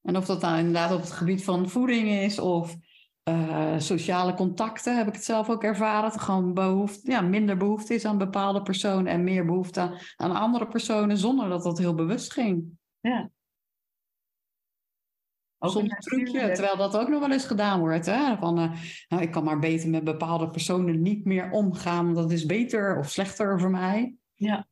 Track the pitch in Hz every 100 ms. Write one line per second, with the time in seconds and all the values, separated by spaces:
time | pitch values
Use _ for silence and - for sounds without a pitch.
0 | - 185 185 185 175 165 170 170 170 185
1 | 165 - 175 190 190 180 185 247 254 233
2 | 214 202 196 202 185 170 165 - _ -
3 | _ _ - 165 160 156 156 160 151 170
4 | 175 180 180 180 185 180 220 - - 240
5 | 208 - - 220 220 226 214 202 220 214
6 | 220 214 - 190 180 180 190 190 202 -
7 | - 247 175 202 208 190 202 214 214 233
8 | 214 202 196 196 196 196 196 190 208 196
9 | 180 175 180 185 170 180 185 - 180 180
10 | - - 185 202 226 240 220 233 - 214
11 | 208 202 208 269 202 175 175 170 175 160
12 | 165 247 - - 226 175 165 - _ _
13 | 233 240 180 _ _ _ _ _ _ _
14 | _ _ _ _ _ _ _ _ _ _
15 | _ _ _ _ _ _ 135 196 214 202
16 | - 254 247 262 220 180 196 190 196 214
17 | 254 294 285 269 262 208 208 190 160 160
18 | 165 226 285 214 170 170 165 165 - -
19 | - 175 165 165 151 151 160 160 165 160
20 | 156 156 165 170 160 165 - 180 175 160
21 | 175 208 196 190 185 214 196 175 175 175
22 | 170 165 165 170 156 196 240 220 202 156
23 | 143 - 196 - 208 190 185 185 185 208
24 | 247 - _ _ 208 202 -